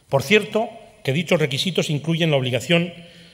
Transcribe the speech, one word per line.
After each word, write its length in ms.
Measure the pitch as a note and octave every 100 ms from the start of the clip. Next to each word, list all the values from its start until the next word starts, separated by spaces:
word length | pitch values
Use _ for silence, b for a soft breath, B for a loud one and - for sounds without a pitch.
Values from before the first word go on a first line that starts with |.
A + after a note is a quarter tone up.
| -
Por 160 | C3+
cierto, 460 | C3 G#3 G3 G#3+ A3+ - - -
que 100 | -
dichos 260 | C3+ D#3+ F3
requisitos 500 | D3+ C3 F#3+ E3+ F3+
incluyen 420 | D3 D#3+ E3 E3+
la 40 | C#3+
obligación 580 | B2+ B2 - E3+ F3 - B B B